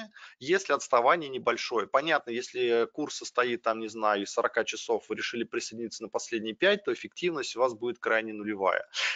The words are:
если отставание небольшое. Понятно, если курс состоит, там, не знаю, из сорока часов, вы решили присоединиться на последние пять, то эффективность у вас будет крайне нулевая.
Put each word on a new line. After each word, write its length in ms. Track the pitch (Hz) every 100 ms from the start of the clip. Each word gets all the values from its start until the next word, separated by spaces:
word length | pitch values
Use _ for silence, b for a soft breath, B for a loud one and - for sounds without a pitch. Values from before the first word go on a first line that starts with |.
| 220 B B B
если 340 | 131 190 -
отставание 560 | 139 - 123 127 170 143
небольшое. 580 | 127 117 117 - 117 98
Понятно, 440 | 135 160 151 -
если 560 | 117 - 123 123 117 113
курс 220 | - 143 -
состоит, 440 | 120 - 123 117
там, 180 | 117 110
не 80 | 110
знаю, 360 | 113 107 101
из 80 | 98
сорока 320 | - 117 113
часов, 420 | 107 107 - 110 -
вы 60 | 110
решили 280 | - 120
присоединиться 600 | 110 117 - 113 113 -
на 60 | 107
последние 460 | 123 - 113 110 107
пять, 280 | 190 202
то 80 | -
эффективность 640 | 117 - - 175 156 120 113
у 40 |
вас 120 | 131
будет 260 | 110 120 110
крайне 340 | 113 110 110
нулевая. 520 | 107 104 101 92 - - B B